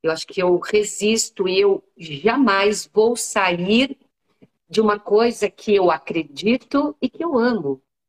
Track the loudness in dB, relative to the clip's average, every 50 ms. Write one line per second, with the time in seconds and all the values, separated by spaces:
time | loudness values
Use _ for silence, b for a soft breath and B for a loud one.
0 | -2 -4 -4 -4 -8 -10 -4 -2 2 2 2 0 0 0 0 0 0 0 -6 -2
1 | 0 0 0 0 -2 -6 _ -4 -2 0 2 2 2 2 2 0 _ _ _ _
2 | -14 -14 -14 -2 0 0 2 2 2 2 2 2 2 0 0 -2 -8 _ _ 2
3 | 2 2 2 -2 -6 -4 -2 0 0 0 0 -2 0 0 2 2 2 0 -4 _
4 | _ _ _ _ _ _ _ _ -20 _ _ _ _ _ -2 0 2 2 0 -2
5 | _ 2 2 4 4 2 0 -2 -6 -6 _ -8 -2 0 2 4 4 2 0 0
6 | -4 -6 -6 -6 -6 -6 -12 -4 0 0 0 0 -2 _ -2 -2 -2 -2 -4 _
7 | -6 -6 _ -6 -6 -2 0 0 0 0 -2 -2 -4 -6 -6 -6 _ _ _ _
8 | _